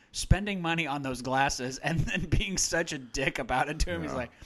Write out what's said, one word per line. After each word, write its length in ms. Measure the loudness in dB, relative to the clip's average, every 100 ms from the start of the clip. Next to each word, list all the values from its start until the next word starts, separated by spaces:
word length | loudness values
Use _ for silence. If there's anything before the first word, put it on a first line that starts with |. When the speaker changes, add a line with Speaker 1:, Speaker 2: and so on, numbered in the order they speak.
| -12
Speaker 1:
spending 480 | -4 4 4 4 0
money 260 | 0 0 0
on 140 | -2
those 200 | -2 -4
glasses 560 | 0 4 4 2 -4 -2
and 200 | -2 0
<laughs> 60 | 0
then 200 | 0 2
being 300 | 2 2 0
such 340 | 0 0 0
a 60 | -4
dick 400 | -6 -2 -2 -2
about 300 | 0 0 0
it 100 | 0
to 100 | -2
him?" 120 | -2
He's 100 | -4
Speaker 2:
Yeah. 40 | -4
Speaker 1:
like, 120 | -6 -10